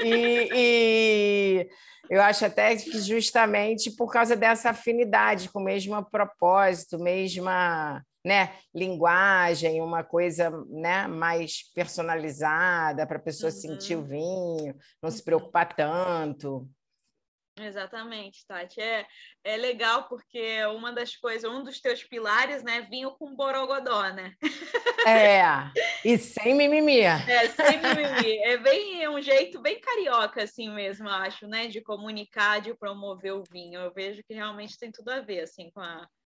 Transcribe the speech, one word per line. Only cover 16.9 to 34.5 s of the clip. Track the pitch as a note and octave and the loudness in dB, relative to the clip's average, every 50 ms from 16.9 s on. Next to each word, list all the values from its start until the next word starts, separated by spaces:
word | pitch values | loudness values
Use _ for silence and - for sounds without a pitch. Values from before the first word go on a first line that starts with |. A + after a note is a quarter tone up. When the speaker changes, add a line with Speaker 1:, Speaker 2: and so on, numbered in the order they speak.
| _ _ _ _ _ _ _ _ _ _ _ _ _ | _ _ _ _ _ _ _ _ _ _ _ _ _
Speaker 2:
Exatamente, | G#3 G#3+ G#3 G3 G3+ F#3+ F#3 A#3 A3+ A3+ A#3 A3+ G#3+ G3+ G3 F#3+ - _ | -16 -14 -12 -10 -10 -12 -10 -12 -14 -14 -12 -12 -14 -14 -16 -18 -20 _
Tati. | - G3 F3 F3 F3+ - A3+ | -14 -14 -12 -12 -12 -10 -8
É, | G#3+ A3+ A3+ G#3+ G3 - _ - - - _ _ | -6 -4 -4 -4 -6 -10 _ -20 -20 -20 _ _
é | - G3+ G#3+ | -8 -6 -6
legal | A3 B3 A#3 A#3+ A3 A#3+ A3+ A#3 - A#3 - | -4 -4 -4 -4 -2 0 0 0 0 -2 -4
porque | B3 A#3 _ _ - A#3+ A3+ A3 A3 A3 G#3+ | -12 -14 _ _ -10 -8 -6 -4 -4 -2 -2
uma | G#3+ A3 A3+ A3+ A#3+ | -4 -4 -6 -8 -8
das | A#3+ A#3+ A#3+ A#3+ - | -6 -8 -8 -8 -10
coisas, | - - A#3 A3+ A3+ A3+ A3+ | -8 -8 -6 -6 -6 -6 -8
um | A#3+ C4+ C4+ | -8 -8 -10
dos | C#4 C4 - | -12 -10 -6
teus | - B3+ B3+ - - | -4 -4 -4 -4 -6
pilares, | - B3 A3+ A3 G#3 G#3 A#3 C4 C#4 C#4+ C4 A3+ | -12 -10 -6 -2 0 0 2 0 0 -4 -8 -6
né, | A#3+ A#3 A#3+ | -6 -6 -6
vinho | A3 G3 A3+ B3+ C4 C4+ | -6 -8 -12 -10 -10 -10
com | - - D#4 C#4 C4+ | -10 -12 -16 -14 -8
borogodó, | B3 C#4 C4+ C4+ C4+ C4 B3 C#4 C4+ C4 B3+ A#3 G#3 G3 F#3+ | -6 -4 -2 -2 -2 -2 -4 -4 -4 -2 -2 -2 -2 -2 -4
né? | F#3+ G3 F#3 F#3+ - - | -6 -8 -12 -14 -12 -6
<laughs> | D4 D4+ - - E4 - - A#4 - B4 - - E4 | -6 -6 -6 -8 -10 -6 -4 -2 -2 -2 0 2 6
Speaker 1:
É, | A3 A3+ A3+ G#3+ G#3 G3+ F#3+ F3 E3 D3 C3+ C#3 C#3+ C3+ - - - - - - | 6 8 8 10 8 8 8 8 6 4 2 -2 -4 -2 -2 -2 -2 -4 -2 2
e | A3+ A#3+ | 4 4
sem | - - - - - G#3 A#3 C4+ | 4 2 -2 -6 -2 0 2 4
mimimi. | C#4+ C#4+ C#4+ D4+ D#4 D4+ D4 C#4 A#3+ | 6 6 6 6 6 6 6 6 8
Speaker 2:
É, | G#3 F3 D#3+ C#3+ - - B3 A#3 A#3 A#3 | 6 6 4 2 2 2 2 4 4 2
sem | - - D#4 D4 D#4 D#4 | 2 4 4 4 4 4
mimimi. | D#4+ C4 - D4+ D4 C#4 C4+ B3 A#3 A3 A3 G#3+ | 2 0 0 0 0 -2 0 0 0 0 0 0
É | G#3 A#3 B3 | 0 0 0
bem, | A#3+ A#3 C4+ C#4+ G#4 G#4 G4+ F#4 F4 D#4 | 2 4 4 4 4 2 -4 -6 -6 -4
é | D4+ | -4
um | D4 C#4+ | -4 -4
jeito | C#4 C#4 C4+ C4+ - - - C#4 | 0 2 2 2 2 0 -4 -6
bem | A#3 D4+ G#4+ A#4+ | -4 -4 -4 -4
carioca, | - C5 A#4+ A4 F#4 C#4+ B3 A#3 G#3+ G#3 - A#3+ | -6 -6 -4 -2 -2 0 0 0 0 0 -2 -6
assim | G#3 G#3+ - - A3+ G#3+ G#3+ | -8 -8 -8 -12 -12 -12 -10
mesmo, | G#3 G3+ G3 G3 G3+ G#3+ | -8 -8 -8 -8 -10 -8
eu | G3+ G3 | -6 -6
acho, | F#3+ F#3+ G3 G3 - G#3 | -6 -6 -6 -10 -12 -14
né, | G#3 A3 A3+ A#3 | -10 -8 -8 -8
de | A#3 G3+ A3+ | -8 -10 -12
comunicar, | - - G#3 G3+ G#3 G#3+ G#3+ G#3 G3+ - - A3 G3+ G#3 G#3 G#3 | -10 -10 -10 -10 -10 -10 -12 -12 -12 -10 -4 -2 0 0 0 0
de | G3+ A3 A#3 | -4 -8 -12
promover | - G#3+ G3 G3+ G3+ G3+ G3 F#3+ F#3 G3 G3 G3 | -10 -10 -12 -10 -10 -10 -12 -12 -10 -10 -8 -8
o | G3 F#3 - | -10 -12 -14
vinho. | F3 F3+ F3 E3+ F3 F3+ | -18 -20 -18 -16 -14 -12
Eu | F3+ F3 F3+ | -12 -10 -10
vejo | G3 F#3+ G3 G#3 G#3 - | -10 -10 -10 -10 -14 -16
que | - A3 | -16 -14
realmente | A3 G#3+ G#3+ | -10 -10 -10